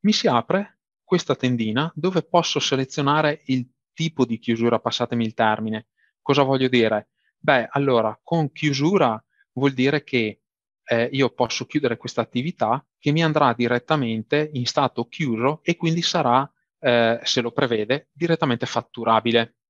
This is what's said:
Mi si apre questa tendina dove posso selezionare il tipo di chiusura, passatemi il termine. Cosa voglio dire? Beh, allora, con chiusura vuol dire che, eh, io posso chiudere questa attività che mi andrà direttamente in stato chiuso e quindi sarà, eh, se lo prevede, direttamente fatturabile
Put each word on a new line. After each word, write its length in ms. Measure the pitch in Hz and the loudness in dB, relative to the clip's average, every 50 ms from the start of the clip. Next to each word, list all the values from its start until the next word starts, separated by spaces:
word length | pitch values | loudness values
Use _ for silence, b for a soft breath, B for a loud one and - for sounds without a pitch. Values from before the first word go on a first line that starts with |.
Mi 120 | - 202 | 2 2
si 140 | 214 - - | 2 2 2
apre 540 | 214 127 120 117 - - 196 208 - _ _ _ _ _ _ _ | 2 2 2 2 2 -2 -2 -2 -4 _ _ _ _ _ _ _
questa 320 | _ - 175 - - 135 | _ -2 -2 0 -2 -4
tendina 540 | - - 127 123 117 113 110 107 127 151 165 - | -2 0 -2 0 0 -2 -2 -2 -2 -2 -4 -6
dove 280 | 151 147 185 185 170 | -4 -4 -2 -2 -2
posso 360 | 156 _ - 175 160 - - 147 | -4 _ 0 0 2 2 -2 -2
selezionare 840 | - - 139 131 135 131 - - 143 139 147 156 156 147 147 - _ | -2 0 -2 -2 -2 -4 -4 -2 0 2 2 2 2 0 -2 -4 _
il 200 | - 131 127 123 127 _ _ _ _ | -2 -2 -2 -2 _ _ _ _ _
tipo 320 | _ - 160 165 160 - 127 | _ -4 -4 -4 0 0 0
di 140 | 120 113 113 | 0 0 -6
chiusura, 420 | - - 117 110 113 120 117 113 | -2 -4 -2 0 2 0 0 0
passatemi 440 | _ 117 - - 120 117 120 120 117 | _ -4 -4 -4 -4 -4 -2 -2 -4
il 100 | 110 110 | -4 -2
termine. 540 | - 117 110 107 107 110 110 110 110 - _ _ _ _ _ _ _ | 0 0 0 0 -2 -4 -6 -6 -8 -10 _ _ _ _ _ _ _
Cosa 220 | _ - 139 139 | _ 0 2 2
voglio 260 | 139 135 135 131 131 127 | 4 2 2 0 0 2
dire? 420 | 127 123 113 110 110 104 - _ _ _ _ _ _ _ | 2 2 2 2 0 -2 -4 _ _ _ _ _ _ _
Beh, 300 | - - 143 127 113 - | 0 0 2 2 0 -2
allora, 480 | - 139 143 139 127 117 110 110 107 _ | -2 -2 0 2 2 2 2 0 -4 _
con 280 | _ - 170 170 156 139 | _ -4 -2 -2 -2 -2
chiusura 680 | _ - - 151 139 131 143 165 202 190 156 123 110 110 _ _ _ _ _ _ | _ -2 -2 -2 0 0 0 0 2 2 2 2 0 -4 _ _ _ _ _ _
vuol 200 | _ 127 135 143 | _ 0 0 0
dire 300 | 135 127 127 135 147 147 | 2 2 0 0 0 -2
che, 400 | - - - 123 113 107 104 _ _ _ _ _ _ _ _ _ _ | -4 -4 -4 -2 -2 -2 -6 _ _ _ _ _ _ _ _ _ _
eh, 240 | - 120 117 117 123 | -2 0 0 0 -2
io 180 | 135 135 135 120 | 0 0 0 0
posso 340 | _ - 123 113 - - 117 | _ -2 -4 -4 -2 -8 -8
chiudere 320 | _ - 151 139 120 117 | _ -4 -2 -2 -2 -2
questa 240 | - - 127 - - | -4 -8 -8 -4 -4
attività 640 | 113 _ _ 123 127 165 - _ 120 107 117 139 _ _ _ _ | -6 _ _ -4 -4 -4 -4 _ -2 -2 -2 -4 _ _ _ _
che 140 | _ 147 | _ -2
mi 100 | 147 160 | 0 2
andrà 300 | 170 160 151 151 147 127 | 2 2 2 2 2 2
direttamente 1000 | 117 120 120 117 123 123 - - 156 151 131 113 113 110 104 _ 147 147 151 156 | 2 0 0 0 0 -2 -2 -2 -2 -2 0 -2 -4 -6 -4 _ -2 -2 -2 -2
in 140 | 151 131 123 | -4 -6 -6
stato 400 | - - - 143 127 _ - 120 | -2 0 0 0 0 _ -4 -8
chiuso 540 | _ - - 165 135 113 110 120 135 156 156 | _ -6 -6 -4 -2 -2 0 0 -2 -2 -2
e 140 | _ - 170 | _ -4 -4
quindi 260 | _ - 165 165 175 | _ -2 -2 -2 0
sarà, 480 | 165 - - 180 156 156 120 131 139 - _ _ _ _ _ _ | -2 -2 -2 0 2 2 2 2 2 0 _ _ _ _ _ _
eh, 420 | - 139 120 117 117 113 117 117 | 0 2 2 4 4 2 0 -2
se 180 | - - - 131 | -4 -2 -2 -2
lo 120 | 117 117 | -2 -2
prevede, 560 | - - 139 120 117 107 107 107 127 151 - _ | -2 -2 -2 0 0 -2 -2 -2 -4 -4 -4 _
direttamente 540 | _ 139 165 165 165 - 165 139 120 117 - | _ -6 -2 -2 0 0 2 0 0 -2 -4
fatturabile 920 | - - 120 120 _ - - 113 113 113 110 - 117 113 117 113 113 _ _ _ | -4 -4 -6 -6 _ -12 -6 0 2 2 4 4 4 2 2 2 0 _ _ _